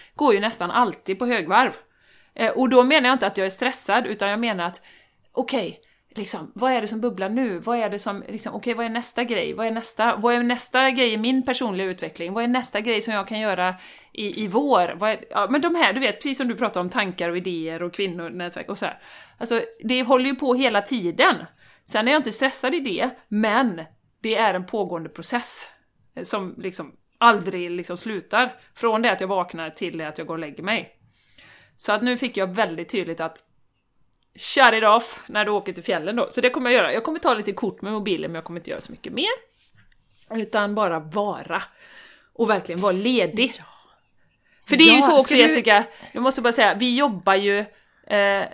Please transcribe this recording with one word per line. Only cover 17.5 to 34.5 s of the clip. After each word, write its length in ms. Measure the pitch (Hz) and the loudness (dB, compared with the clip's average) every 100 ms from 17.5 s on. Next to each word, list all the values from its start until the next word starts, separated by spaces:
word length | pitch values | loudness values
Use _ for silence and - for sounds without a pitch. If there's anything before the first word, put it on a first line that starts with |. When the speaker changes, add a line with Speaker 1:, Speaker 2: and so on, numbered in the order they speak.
| 170 160 165 | -6 -6 -6
Speaker 1:
och 120 | 175 | -8
kvinnonätverk 760 | 175 196 175 170 175 175 - - | -6 -6 -6 -10 -10 -10 -10 -10
och 100 | 202 | -8
så 80 | 180 | -8
här. 120 | - - - - - | -8 -16 -20 -20 -12
Alltså, 240 | 240 233 226 - | -2 -2 -2 -6
det 180 | 220 254 | -2 0
håller 220 | 240 254 262 | 4 4 2
ju 80 | |
på 200 | 269 285 | 0 0
hela 260 | 247 269 208 | 2 2 2
tiden. 560 | 202 254 175 170 320 240 - _ _ _ | 0 -4 -2 2 4 2 -4 _ _ _
Sen 240 | - 220 226 | -6 -2 2
är 40 | |
jag 60 | 302 | 2
inte 140 | - | 0
stressad 420 | 302 262 - 262 | -2 -2 0 -2
i 60 | 339 | -2
det, 300 | 269 175 254 - - | -2 -2 -4 -6 -6
men 540 | 208 220 214 254 170 160 _ _ _ | -2 2 2 2 -2 -10 _ _ _
det 140 | 220 214 | -4 2
är 180 | 220 | 2
en 120 | 180 180 | 0 -4
pågående 420 | 220 185 165 156 | -4 -4 -4 -10
process, 600 | - 170 240 - - - _ _ _ _ - | -12 -6 -4 -4 -6 -8 _ _ _ _ -14
eh, 60 | |
som 320 | 175 214 185 - | -6 -6 -6 -10
liksom 340 | 185 180 165 - _ - | -10 -10 -14 -18 _ 2
aldrig, 520 | 233 208 180 185 175 | 4 4 0 -6 -6
liksom, 260 | 175 175 180 | -6 -8 -8
slutar. 580 | 226 208 - 208 247 - _ | -8 -8 -4 0 0 -4 _
Från 280 | - 233 220 | -4 -2 0
det 100 | 233 | 0
att 80 | 185 | 0
jag 80 | 190 | -2
vaknar 420 | 196 175 170 160 | -2 -4 -6 -12
till 280 | 160 180 165 | -8 -10 -8
det 100 | 156 | -10
att 100 | 151 | -10
jag 80 | 165 | -10
går 80 | |
och 40 | 165 | -8
lägger 220 | 156 139 | -10 -10
mig. 320 | 175 220 175 _ _ _ _ _ - - _ _ | -4 -4 -6 _ _ _ _ _ -20 -20 _ _
Så 160 | - | -2
att 100 | 208 | 0
nu 140 | 240 247 | 0 -2
fick 200 | 247 220 | -2 -2
jag 180 | 185 | -2
väldigt 340 | 180 202 160 170 | 0 -2 -2 -6
tydligt 320 | 226 170 165 | -6 -4 -6
att 240 | 160 - _ _ _ _ _ _ _ _ _ - | -8 -10 _ _ _ _ _ _ _ _ _ -10
shut 360 | - | -2